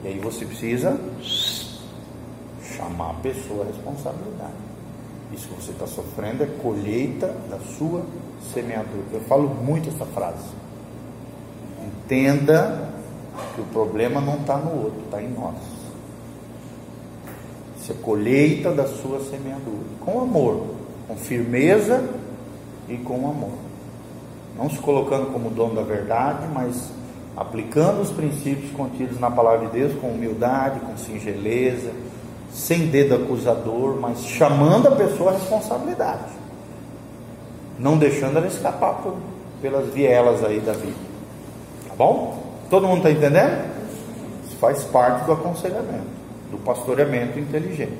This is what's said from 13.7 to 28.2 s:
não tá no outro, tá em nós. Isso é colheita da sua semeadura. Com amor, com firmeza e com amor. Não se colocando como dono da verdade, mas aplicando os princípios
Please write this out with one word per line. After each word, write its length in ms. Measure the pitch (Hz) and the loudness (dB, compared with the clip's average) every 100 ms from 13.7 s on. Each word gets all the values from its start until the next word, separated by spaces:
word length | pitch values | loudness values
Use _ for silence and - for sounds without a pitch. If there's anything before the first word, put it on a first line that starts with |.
| 113 107 107 117 139 | 0 0 2 2 2
não 180 | 139 143 | 0 -2
tá 200 | - 139 | 0 0
no 260 | 151 156 110 | 0 -2 -2
outro, 160 | - - | -6 -8
tá 100 | 104 | -6
em 80 | 113 | -6
nós. 260 | 123 90 - - - - - - - - - - - - - - - - - - - - - - - | -6 -6 -6 -10 -12 -12 -14 -14 -14 -16 -16 -16 -16 -14 -16 -16 -16 -16 -16 -14 -14 -14 -16 -16 -14
Isso 120 | - | -8
é 40 | - | -8
colheita 760 | 113 107 104 135 151 - 180 | 0 0 4 6 6 6 2
da 140 | 151 135 | 2 2
sua 320 | - 131 135 | 0 -6 -6
semeadura. 680 | 135 139 135 135 131 104 104 - | -6 -8 -8 -8 -8 -8 -8 -8
Com 200 | - 220 | -2 0
amor, 440 | 254 170 123 107 - - - - - | 4 4 4 4 -2 -8 -12 -14 -10
com 80 | 110 | -10
firmeza 880 | - 123 117 120 147 214 202 254 254 - - - - - - - - | -2 -2 2 4 8 8 6 2 2 -6 -8 -12 -12 -14 -16 -16 -10
e 100 | 120 | -8
com 180 | 120 123 139 | -4 -2 -2
amor. 220 | 147 101 - - - - - - - - - - - | -2 -6 -8 -12 -14 -14 -16 -16 -16 -16 -16 -14 -4
Não 120 | 135 | -4
se 80 | 151 | -2
colocando 540 | - 139 139 135 123 | 2 4 4 0 0
como 180 | 123 117 | -2 -4
dono 260 | 110 113 110 | 0 0 0
da 80 | |
verdade, 640 | - 104 101 113 131 147 160 | -2 -2 0 2 2 0 -4
mas 360 | 143 123 120 - - - - - - | -2 -2 -4 -8 -10 -14 -14 -12 -8
aplicando 640 | - 113 107 147 170 208 | -6 -6 0 4 6 4
os 80 | 202 | 0
princípios 640 | - | 0